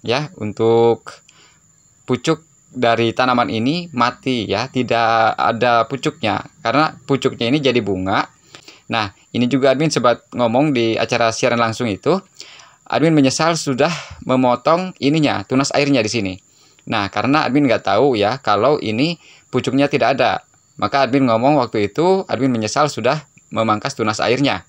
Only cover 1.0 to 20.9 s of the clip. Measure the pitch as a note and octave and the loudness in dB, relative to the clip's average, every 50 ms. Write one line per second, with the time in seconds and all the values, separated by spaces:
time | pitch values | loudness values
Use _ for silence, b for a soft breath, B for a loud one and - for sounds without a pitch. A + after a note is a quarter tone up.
1 | _ - - - _ b b b b b b b b _ _ _ _ _ _ _ | _ -20 -20 -20 _ b b b b b b b b _ _ _ _ _ _ _
2 | _ - B2 A#2+ - D#3+ D#3+ D#3 _ _ _ _ _ _ - C3 A#2+ A#2 A#2 A2+ | _ -4 -4 -2 -2 -4 -4 -4 _ _ _ _ _ _ -6 0 2 2 2 2
3 | A#2 A2+ A2 - B2+ B2+ B2 A#2+ A#2+ - G#2+ A2 A2 C3 D#3+ F3+ F3 E3+ D3+ A#2+ | 2 0 0 0 0 2 2 0 0 -2 -2 -2 -2 -2 -2 -4 -6 -8 -2 -2
4 | A#2 B2 - - - C3+ B2+ A#2+ G2 - G2 G#2 A#2+ C3 - B2+ B2 G#2+ A#2+ A#2 | -2 -2 -2 -4 -6 -4 -4 -4 -2 -2 -2 -4 -4 -4 -4 -4 -2 0 0 2
5 | A#2 A2+ A2+ A2+ A2+ A2 - - C2 G#2 A#2+ A2+ B2 B2 A#2+ A#2 A2+ - C#3 B2+ | 2 2 2 2 2 2 0 0 0 0 0 0 2 2 2 2 2 0 -4 -6
6 | - D3+ - - - G#2+ G2+ G#2+ - - _ _ - A#2 B2 C#3+ D#3 D#3 - - | -6 -6 -6 -4 -4 -4 -4 -4 -8 -12 _ _ -4 0 0 0 0 0 -4 -12
7 | _ - C#3 B2+ - C3 A#2+ - A#2+ A#2 C3+ D#3 C#3 C3 A#2 A#2+ G#2+ G2+ G2 F#2 | _ -4 -2 0 0 -4 -4 -2 -2 -2 0 2 0 2 0 0 0 -2 -4 -4
8 | F#2 F#2 G#2 C3 - - _ B B B B B B B B B B - A2+ A#2 | -2 -2 -2 -2 -4 -6 _ B B B B B B B B B B -4 -4 -4
9 | G#2+ G2 b b b b - A#2 B2 B2 C#3 C3 C3 - - C3 D#3+ D#3 - C#3+ | -4 -4 b b b b -2 -2 0 0 2 2 2 2 2 2 0 -2 0 0
10 | B2 B2 A#2 - _ _ - A#2 B2 A2+ A2 B2+ D3+ D#3 C#3 A#2+ A#2 A2+ A2 - | 0 0 0 0 _ _ -4 -2 -2 0 2 2 2 2 0 0 0 0 0 -2
11 | A2+ A2+ B2+ A2+ A#2 A2+ A2 - - B2 A#2 A#2+ A#2 A2+ A2+ - B2 A#2+ F#2+ - | -2 -2 0 0 0 0 0 0 -2 0 0 0 -2 -2 -2 -4 -4 -4 -4 -2
12 | - C#3 E3+ F#3+ - B B B B B B B B B B B B - - - | 0 0 -2 -2 -4 B B B B B B B B B B B B -4 0 2
13 | C#3+ E3 D#3+ D3+ C3+ C3 - - D#3+ E3 E3+ D#3 - C#3+ C3 A#2 C#3 E3+ E3 D3 | 2 4 4 4 4 2 2 0 0 0 0 -2 -4 -4 0 0 0 0 0 -6
14 | B B B B B - B2+ B2+ C3 B2 B2 - - C#3+ D#3+ F3 F#3 F#3 - _ | B B B B B -2 0 2 2 2 0 0 2 0 2 2 0 -6 -8 _
15 | - C#3 D3+ D#3+ D3 B2 G2+ G#2 - - C3 C3 C#3 - - C3+ C#3+ C#3+ C#3 B2+ | -2 0 2 2 2 0 0 -4 -4 -2 -2 -2 0 0 0 0 2 2 2 2
16 | G#2+ G#2+ - A#2+ G2+ F#2 F#2 F#2 _ b b b b b b b b - A2+ A2 | 0 0 -2 -4 -4 -4 -8 -10 _ b b b b b b b b -4 -4 -2
17 | G2+ F#2+ - G#2 G#2 B2 C#3+ D#3 C3+ A#2+ B2 D3 D3 B2+ A2 G2+ - G2 G2 G#2+ | -4 -2 -4 -4 0 0 0 0 0 0 2 2 2 2 2 0 0 0 2 2
18 | C3 D3 B2+ G#2 G2+ G#2 B2 C3+ - A2 G#2 G2+ A2 C#3 D3+ - - A2 G#2+ A2+ | 2 2 2 2 0 0 -2 -2 -2 0 0 2 2 2 0 0 -2 -4 -2 -2
19 | C#3+ E3+ E3+ b b b b b b b - B2+ A#2+ B2+ A#2 C#3 C#3+ C#3 - C3 | -2 -2 -4 b b b b b b b -4 -2 -2 0 0 0 0 0 2 2
20 | A2+ A#2 C#3 B2 B2+ G#2+ F#2 - _ _ _ _ _ _ _ - G2+ G#2 | 2 2 2 2 2 0 0 -2 _ _ _ _ _ _ _ -6 -4 -2